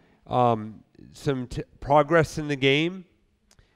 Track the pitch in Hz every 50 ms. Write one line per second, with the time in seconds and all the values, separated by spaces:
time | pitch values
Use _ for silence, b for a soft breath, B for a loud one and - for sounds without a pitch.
0 | b b b b b - 120 127 123 120 117 110 107 110 104 - _ _ _ -
1 | - 64 78 - - 151 139 127 123 120 - 151 - _ _ - - 131 143 151
2 | 147 143 170 170 151 - - 160 151 147 143 131 135 135 139 147 160 170 185 190
3 | 170 _ _ _ _ _ _ _ _ _ _ _ _ _ _